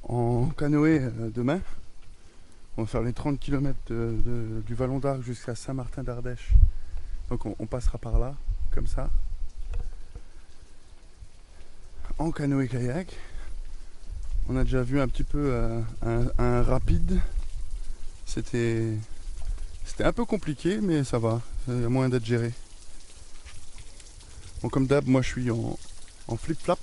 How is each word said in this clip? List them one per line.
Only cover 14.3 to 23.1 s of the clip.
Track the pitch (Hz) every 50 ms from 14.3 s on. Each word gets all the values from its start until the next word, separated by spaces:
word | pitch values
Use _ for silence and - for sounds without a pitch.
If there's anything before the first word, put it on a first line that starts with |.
| - - - -
On | 127
a | 131 127
déjà | 120 131 131
vu | 123 120 131 143
un | 135
petit | 120 - -
peu, | - - - 143 147 139
euh, | 127 120 113 113 113 113 113 113 - -
un, | - 117 117 120 120 123 - -
un | 120 123 120 123 120
rapide. | 123 127 127 - - - 170 165 170 190 180 - - - - - - - - - - - - - - - - - - - - -
C'était, | - - 127 113 - - 120 117 117 113 113 113 113 110 107 110 - - - - - - - - - - - - - - - -
c'était | - - -
un | 107 151
peu | - - 240
compliqué, | - - 196 - - 147 - - 170 196 214
mais | 214 190 165 151 139
ça | - - 120
va. | 113 113 113 117 117 - - - - 123
Il | 123 123
y | 123
a | 120
moyen | 127 131 131 131
d'être | 123 127 113
géré. | 110 120 117 117 120 120 - - - - - - - - - - -